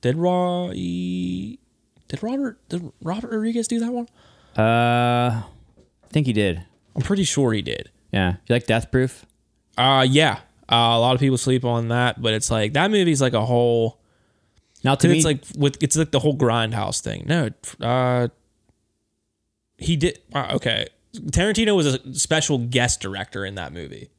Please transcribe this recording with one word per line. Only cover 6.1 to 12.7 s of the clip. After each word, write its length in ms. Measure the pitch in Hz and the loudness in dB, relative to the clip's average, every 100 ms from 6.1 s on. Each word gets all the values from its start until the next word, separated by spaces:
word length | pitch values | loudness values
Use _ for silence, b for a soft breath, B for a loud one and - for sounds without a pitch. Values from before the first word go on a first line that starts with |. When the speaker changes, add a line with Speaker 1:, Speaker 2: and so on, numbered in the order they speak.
Speaker 2:
think 160 | 151 135 | 0 2
he 60 | |
did. 280 | 107 101 85 87 _ _ | 2 2 0 -8 _ _
Speaker 1:
I'm 80 | - | -6
pretty 220 | 127 196 | -2 0
sure 280 | 175 - 131 | 0 2 2
he 80 | 110 | 0
did. 280 | 71 57 - _ _ | -2 -6 -8 _ _
Speaker 2:
Yeah. 200 | 101 92 90 _ | 0 0 0 _
You 80 | |
like 120 | 120 120 | 0 2
Death 240 | 113 - | -2 2
Proof? 340 | 127 131 - - _ _ _ _ - | 0 0 -4 -20 _ _ _ _ 0
Speaker 1:
Uh, 280 | 131 135 131 | 4 4 4
yeah. 320 | 139 156 104 - _ - | 2 0 -2 -12 _ -2
Uh, 60 | 117 | 2
a 240 | 117 117 | 4 2
lot 140 | 120 | 2
of 60 | 127 | 2
people 180 | 139 127 | 2 0
sleep 260 | - 131 | 0 0
on 240 | 123 117 117 | 0 -2 -2
that, 320 | 120 123 - | 0 0 0
but 140 | 117 | -2
it's 160 | 110 - | -2 0
like, 240 | 113 107 | 0 0